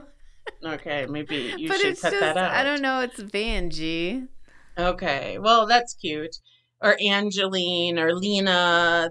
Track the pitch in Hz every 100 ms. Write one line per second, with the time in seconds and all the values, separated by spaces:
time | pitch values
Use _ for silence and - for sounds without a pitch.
0 | - - - - 453 - 160 147 165 147
1 | 131 151 151 147 120 359 311 392 392 175
2 | - 403 - 170 180 240 269 294 269 262
3 | 247 247 196 202 226 208 175 156 160 165
4 | 175 262 254 - - - - - 180 180
5 | 180 139 104 95 208 233 214 240 240 -
6 | 170 151 165 - _ _ _ _ 208 -
7 | 202 202 208 190 196 190 175 175 175 170
8 | 165 180 202 202 196 180 175 170 170 170
9 | 170